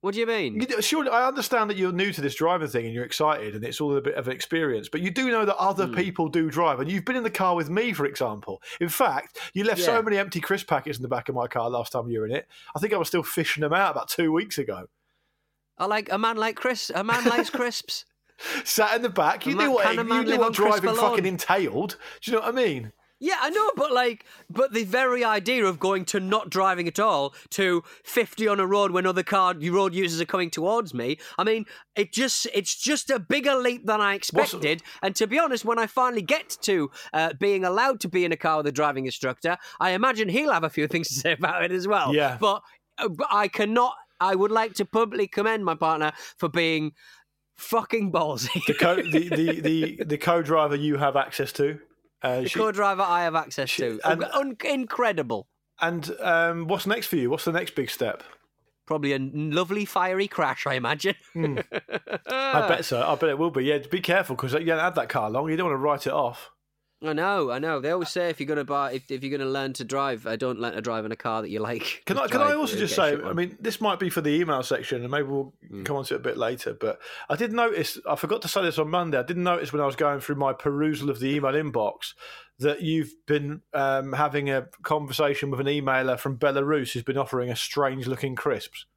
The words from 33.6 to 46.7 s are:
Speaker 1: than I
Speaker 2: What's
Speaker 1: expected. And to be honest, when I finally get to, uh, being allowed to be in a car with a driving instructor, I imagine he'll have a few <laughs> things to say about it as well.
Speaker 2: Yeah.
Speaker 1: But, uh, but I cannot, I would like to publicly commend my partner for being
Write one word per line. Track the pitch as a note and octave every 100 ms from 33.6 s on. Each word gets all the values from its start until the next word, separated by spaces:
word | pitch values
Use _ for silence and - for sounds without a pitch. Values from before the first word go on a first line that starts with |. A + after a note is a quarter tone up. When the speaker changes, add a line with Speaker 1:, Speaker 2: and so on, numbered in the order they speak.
| B3 B3
Speaker 1:
than | G3 G#3+
I | G3+
Speaker 2:
What's | G3 -
Speaker 1:
expected. | - C#4+ F#3 D3+ E3 - -
And | F#3+ F#3+
to | A3
be | C4
honest, | E4 A#3+ G#3+
when | A#3
I | A3
finally | - B3+ A#3+
get | E3+ D#4 - -
to, | - F#3+ C#3+ - -
uh, | - E3 C#3+
being | G3+ G3
allowed | F#3 F#3+ C4 B3+
to | F#3
be | F3+
in | F3
a | D#3+
car | E3 D#3
with | D3
a |
driving | C3+ D3+ C3+
instructor, | C3 - C3 B2 E3 F3 - -
I | F3+
imagine | F#3 B3+ A3+ G#3+
he'll | G3+ D4+
have | F#3+
a | D#3+
few | - D3+
<laughs> |
things | E3+ E3
to |
say | C3 E3
about | D#3 E3 F3
it | E3+
as | F#3 F#3
well. | G3+ C#3+
Speaker 2:
Yeah. | D3 C#3+ A#2+
Speaker 1:
But, | G#3 G3+ - - _ -
uh, | A3+
but | D#3 C#4
I | G3+ G3+
cannot, | - G#3+ A#3 B3+ - - _
I | F#3
would | F#3+ G#3
like | A3 A3 F#3
to | G3
publicly | A3 A3+ G#3 G3+
commend | - G#3+ A3+ F#3
my |
partner | D#3+ D#3+ D#3+ D3+ - - -
for | E3+
being | E3+ E3